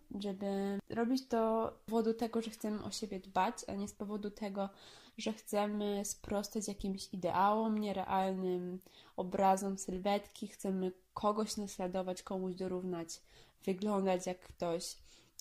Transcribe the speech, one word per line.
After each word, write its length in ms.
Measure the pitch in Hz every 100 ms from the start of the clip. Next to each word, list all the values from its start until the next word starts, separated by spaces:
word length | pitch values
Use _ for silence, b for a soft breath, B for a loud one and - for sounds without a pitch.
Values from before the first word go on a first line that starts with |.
| - 202
żeby 600 | 202 190 202 196 196 196 -
robić 380 | 226 233 262 262
to 440 | 226 220 226 220 -
z 40 | -
powodu 280 | 226 220
tego, 280 | 226 233 226
że 100 | 226
chcemy 320 | - 214 214
o 80 | 208
siebie 280 | - 202 190
dbać, 360 | 190 190 190 247 -
a 80 | 196
nie 120 | 202
z 60 |
powodu 380 | - 202 214 202
tego, 380 | 202 208 196 196 B B B B -
że 160 | 220
chcemy 720 | 220 - 202 208 208 208 202 208
sprostać 640 | - - 202 208 220 202
jakimś 460 | 202 196 190 -
ideałom, 640 | 190 175 175 196 214 220 214
nierealnym 1000 | 208 190 185 196 190 190 185 180 180 185 B B B B
obrazom 640 | 185 196 196 190 196 190
sylwetki, 680 | - 185 196 202 202 - 208
chcemy 440 | - 202 190 185 185 _
kogoś 440 | - 208 214 214 -
naśladować, 680 | 202 - 185 185 185 180
komuś 320 | - 190 185 180
dorównać, 680 | 185 180 185 170 165 - B B B B -
wyglądać 640 | 185 208 202 190 180 185
jak 120 | 180
ktoś. 560 | - - 175 170 - - B B B -